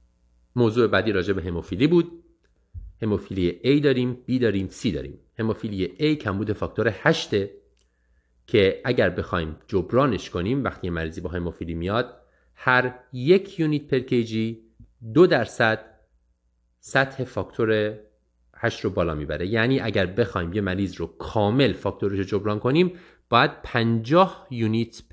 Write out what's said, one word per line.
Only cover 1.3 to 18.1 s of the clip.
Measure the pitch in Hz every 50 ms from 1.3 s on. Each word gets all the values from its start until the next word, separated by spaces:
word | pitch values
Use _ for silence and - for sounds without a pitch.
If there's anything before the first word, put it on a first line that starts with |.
| 98
به | 92 85
هموفیلی | 90 87 85 80 - 87 87 127
بود. | 156 175 170 170 170 - - - _ _ _ _ _ _ _ _ _ _ - - - - _ 117
هموفیلی | 110 101 92 - - 95 95 90 87 85 - -
A | 120 143 151 143
داریم، | 147 135 123 123 127 120 123 - -
B | 127
داریم، | 127 120 110 98 98 95 90
C | - - -
داریم. | 123 82 69 65 67 69 - _ _ _ -
هموفیلی | 110 110 107 - - 113 104 95 92 85 - -
A | 151 151 151 151 -
کمبود | 107 95 98 110 107 104
فاکتور | - 95 85 - - 107 117 104 - -
هشته | 147 170 - - - - 104 98 98 - - _ _ _ _ _ _ _ _ _ _ _ _ _ _ _ _ _
که | _ - 107 98 95 95 - -
اگر | 131 123 123 113 92
بخوایم | 87 - - - - 90 82 78 78 - _
جبرانش | _ - 95 82 - - 120 139 139 107 87 - -
کنیم، | - 92 87 101 131 143 123
وقتی | 98 - - - 90
مریضی | 87 82 80 80 82 -
با | 82 90
هموفیلی | 80 90 85 85 82 - 85 82 82
میاد، | 82 85 92 104 117 127 - - - _ _ _ _ _ _ _
هر | _ - 131 127 127 127 127 123 - - _ -
یک | 127 123 143 180 196 196 - - -
یونیت | 160 151 151 143 147 -
پر | 139 131
کیجی | 131 - 127 123 113 110 110 110 110 113 113 113 - _ _ _ - - _ _ 117 110 110
دو | 147 180
درصد | 175 165 135 113 - - - 123 113 110 - - - - _ _ _ _ _ _ _ _ _ _ _ _ _ _ _ _ _
سطح | _ - - 135 135 135 - - 127
فاکتور | - - 104 92 - - - 120 110 110 107 107 107 107 - - _